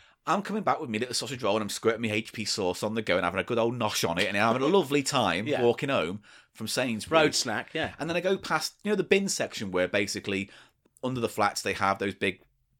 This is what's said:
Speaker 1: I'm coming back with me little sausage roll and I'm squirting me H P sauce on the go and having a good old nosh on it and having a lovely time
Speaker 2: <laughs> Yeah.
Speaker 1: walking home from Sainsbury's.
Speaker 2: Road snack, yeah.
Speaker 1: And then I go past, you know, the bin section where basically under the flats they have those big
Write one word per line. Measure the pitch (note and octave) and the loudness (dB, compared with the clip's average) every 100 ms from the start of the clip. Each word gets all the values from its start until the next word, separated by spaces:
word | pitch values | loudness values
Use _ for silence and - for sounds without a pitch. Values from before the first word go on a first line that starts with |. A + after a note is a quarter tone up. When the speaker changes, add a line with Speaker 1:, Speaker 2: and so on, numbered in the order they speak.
| - _ - | -20 _ -2
Speaker 1:
I'm | F#3 | -2
coming | G3 F#3+ | -2 -2
back | D3+ C#3+ | 0 0
with | D3+ | 0
me | G#2+ | -2
little | B2+ A2+ | -2 -4
sausage | A#2+ C3 | -4 -2
roll | A2 A2 | 0 2
and | |
I'm | G2+ | 0
squirting | - A2+ A2+ | -2 0 0
me | A#2 | 0
H | G#2+ A2 | -2 -4
P | - | -6
sauce | G#2 - F2+ F2+ | -4 -2 0 0
on | G#2+ | -2
the | A2 | -2
go | G#2 F2+ | 0 2
and | |
having | F2 F#2+ | 2 0
a | |
good | F#2 A2+ | 0 2
old | A#2 A#2+ | 2 2
nosh | G#2+ - F2+ | -2 0 0
on | E2+ | 0
it | G2 | 0
and | G2+ | 2
having | A2 A#2+ | 2 2
a | C3+ | 2
lovely | G3 C#3 D3 | 2 2 0
time | C#3 C#3 G#2 F2 A2+ | 0 2 2 0 0
Speaker 2:
<laughs> | |
Yeah. | B2+ | 2
Speaker 1:
walking | A#2+ A2+ C#3 | 4 2 0
home | B2+ D#2+ G#2 - - _ | 0 0 -4 -12 -20 _
from | - A2 | -10 -4
Sainsbury's. | - B2+ A2 - D#3+ | -2 -2 -2 2 4
Speaker 2:
Road | D3+ | 4
snack, | - B2 A2 - | 2 -2 -2 -4
yeah. | D#3 C3 - | -4 -6 -6
Speaker 1:
And | D#3 | -4
then | E3+ | -2
I | |
go | F3+ G3 | 0 0
past, | - D#3+ - - | 0 -2 -2 -6
you | G#3 | -2
know, | G3+ | 0
the | |
bin | - G3 G3 | 2 2 2
section | - A2+ - G2+ | -2 -4 -4 -2
where | F2+ F2+ | 2 2
basically | G#2 G2+ G#2 F#2+ G2 G2 - - _ _ _ | 2 0 -4 -4 -4 -4 -10 -20 _ _ _
under | B2+ B2+ | -6 -2
the | A2+ | -2
flats | - G#2 - | 2 0 0
they | G2+ | -4
have | F#2+ G2 G2 | 0 0 0
those | G2 | -2
big | F#2 G2 - _ _ _ _ | -2 -2 -2 _ _ _ _